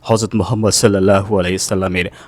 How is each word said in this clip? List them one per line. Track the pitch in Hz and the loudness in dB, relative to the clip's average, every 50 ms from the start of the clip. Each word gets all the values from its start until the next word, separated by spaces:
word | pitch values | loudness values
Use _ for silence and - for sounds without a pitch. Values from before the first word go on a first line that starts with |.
| - | -2
হযরত | - 113 107 113 101 - | 0 0 0 0 -2 -2
মুহাম্মদ | 107 92 90 127 107 110 101 - | -2 -2 -2 -2 -2 0 0 0
সাল্লাল্লাহু | - - 107 101 95 95 98 101 98 98 98 107 95 | 2 2 2 2 4 4 4 2 2 2 0 -2 -2
আলাইহি | 90 90 92 | 0 0 -2
ওয়াসাল্লামের | 92 - - 107 95 92 92 90 90 90 95 - - - | -4 -4 -4 -4 -2 -2 -2 -2 -2 -4 -4 -6 -14 -20